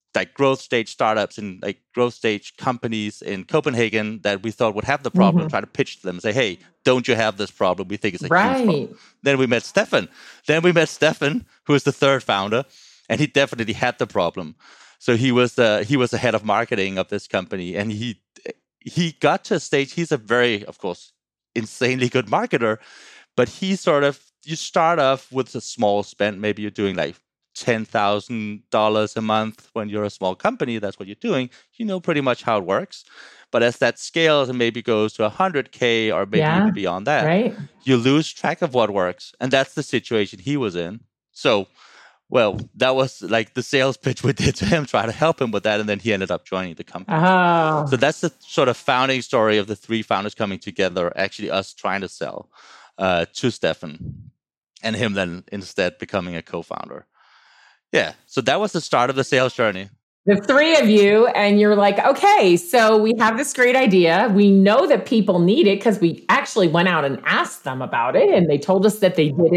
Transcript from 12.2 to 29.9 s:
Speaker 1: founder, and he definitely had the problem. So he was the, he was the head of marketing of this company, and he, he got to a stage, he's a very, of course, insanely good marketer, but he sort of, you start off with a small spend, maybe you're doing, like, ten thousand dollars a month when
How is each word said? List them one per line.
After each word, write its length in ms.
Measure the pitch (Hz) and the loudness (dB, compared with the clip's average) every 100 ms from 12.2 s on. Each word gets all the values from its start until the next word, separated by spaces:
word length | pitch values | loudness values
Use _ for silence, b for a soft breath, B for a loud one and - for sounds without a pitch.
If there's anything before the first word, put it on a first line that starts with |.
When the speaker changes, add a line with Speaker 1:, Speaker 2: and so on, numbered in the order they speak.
Speaker 1:
founder, 420 | - 101 98 113 139 b b b b | 0 -2 0 -2 -4 b b b b
and 120 | 113 | -2
he 60 | 147 | 0
definitely 480 | 139 139 117 110 | 0 0 -2 -6
had 240 | 104 123 - | -2 -2 -2
the 80 | 117 | -4
problem. 480 | 104 85 92 80 - b b b b | -2 -2 -4 -10 -14 b b b b
So 180 | - 117 | -2 0
he 140 | 131 | 2
was 240 | 123 123 | 2 2
the, 300 | - 117 107 | 2 2 2
he 120 | 110 139 | 0 0
was 140 | 123 | 0
the 80 | 117 | 0
head 160 | 123 | 0
of 100 | 110 | -2
marketing 540 | 107 101 117 110 95 95 | 0 -2 0 -2 -2 -4
of 100 | 92 | -6
this 180 | 101 - | -6 -6
company, 480 | 101 90 98 87 87 | -6 -4 -8 -8 -6
and 160 | 104 | -6
he, 280 | 104 120 104 _ _ - - _ _ | -6 -8 -10 _ _ -16 -16 _ _
he 320 | - - 170 | -10 -4 -4
got 320 | - - 180 | 0 0 0
to 100 | - | -2
a 60 | 185 | -4
stage, 320 | - 147 139 | -2 -2 -2
he's 200 | - 165 | -4 -4
a 40 | 139 | -4
very, 480 | 110 120 120 107 | 0 2 2 0
of 140 | 101 - | -6 -10
course, 340 | 98 87 - _ _ _ _ | -10 -10 -14 _ _ _ _
insanely 540 | 120 110 - 127 127 123 | -8 -8 -2 -2 0 0
good 180 | 127 104 | 0 0
marketer, 520 | 147 240 143 113 107 B B B B B - | -2 0 -2 0 -2 B B B B B -2
but 120 | 123 | -2
he 280 | - 190 190 | -2 -4 -2
sort 280 | - 147 | 0 2
of, 160 | 143 139 _ _ | 2 -2 _ _
you 120 | 147 156 | -12 -10
start 420 | - 190 165 170 | -4 0 2 2
off 320 | 135 135 - | 2 0 -4
with 240 | 127 120 | -6 -6
a 60 | 123 | -8
small 420 | - - 107 101 | -12 -2 0 0
spend, 380 | 101 - 101 98 | -2 -4 -4 -2
maybe 220 | 107 101 | -4 -4
you're 80 | 104 | -6
doing, 260 | - 101 90 | -4 -4 -2
like, 200 | 76 - _ _ _ | -4 -6 _ _ _
ten 300 | - - 113 | -8 -2 -2
thousand 800 | 107 113 101 104 - 117 107 104 _ | -2 -2 0 -2 -4 -8 -8 -10 _
dollars 440 | 113 107 107 107 | 0 2 2 -2
a 60 | - | -4
month 480 | 110 107 110 107 _ | -2 -2 -2 -8 _
when 160 | 117 104 | -10 -6